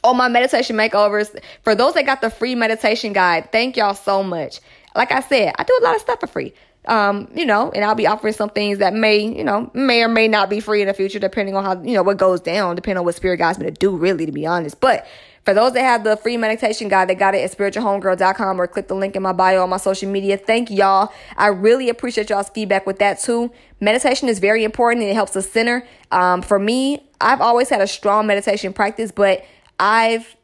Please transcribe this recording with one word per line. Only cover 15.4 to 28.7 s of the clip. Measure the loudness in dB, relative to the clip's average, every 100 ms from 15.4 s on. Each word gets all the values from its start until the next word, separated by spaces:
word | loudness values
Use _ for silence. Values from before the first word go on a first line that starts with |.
| 0
for |
those | 2 2
that | 2
have | 2 2
the | 2 0
free | -2 -2
meditation | -2 -2 -2 -4 0
guide, | 0 2
they | 2
got | 2 2
it |
at | -2
spiritual | -2 -4 -2
homegirl | -2 0 0 2
dot | 0 0
com | -2 -2
or | -4
click | -4 -6
the | -6
link | -4 -4
in |
my | -4
bio | 2 2 4
on | 0
my | -2
social | -2 -4 -4
media. | -4 -2 -2
Thank | 0 -2 0
y'all. | 2 4 4 0 -4 -14 0
I | 0
really | 4 4 4 2
appreciate | -4 -4 -4 -2
y'all's | -4 -4
feedback | -8 -2 -2 -2
with | 0
that | 0 0
too. | -2 -2 -4 -10 _ -4
Meditation | 0 2 0 0 -2
is | 0
very | 2 2 0
important | 0 0 2
and | 0
it | 0
helps | -2 -4
us | -2
center. | 0 0 -2 -6 -20 _
Um, | 0 2 0
for | 0 0
me, | 2 0 -2 -4 _ _
I've | 0 2
always | 2 2 2
had | 0
a | 0
strong | 0 0 2 2
meditation | 0 0 -4 -4